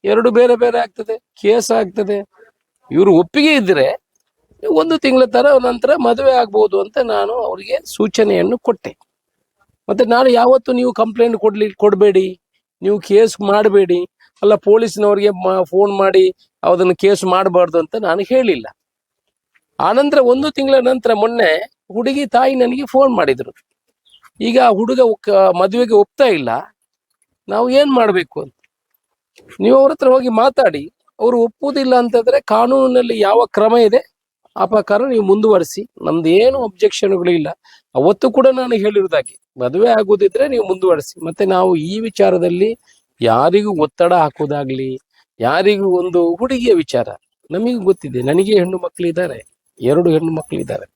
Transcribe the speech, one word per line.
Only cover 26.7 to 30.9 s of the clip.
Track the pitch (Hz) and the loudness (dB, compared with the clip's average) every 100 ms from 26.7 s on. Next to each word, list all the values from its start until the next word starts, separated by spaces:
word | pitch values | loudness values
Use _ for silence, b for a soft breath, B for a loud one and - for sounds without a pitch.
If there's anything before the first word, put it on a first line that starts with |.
| _ _ _ _ _ _ _ - | _ _ _ _ _ _ _ -8
ನಾವು | 208 247 | -4 0
ಏನ್ | 262 285 | 2 2
ಮಾಡ್ಬೇಕು | 254 220 185 170 - | 2 2 0 -4 -12
ಅಂತ. | 139 _ _ _ _ _ _ _ _ _ _ - | -14 _ _ _ _ _ _ _ _ _ _ -4
ನೀವು | 202 262 | 2 4
ಅವ್ರ | 277 | 2
ಹತ್ರ | 311 262 | 2 2
ಹೋಗಿ | 254 247 | 2 2
ಮಾತಾಡಿ, | 220 254 254 233 151 147 | 0 0 2 -2 -2 -14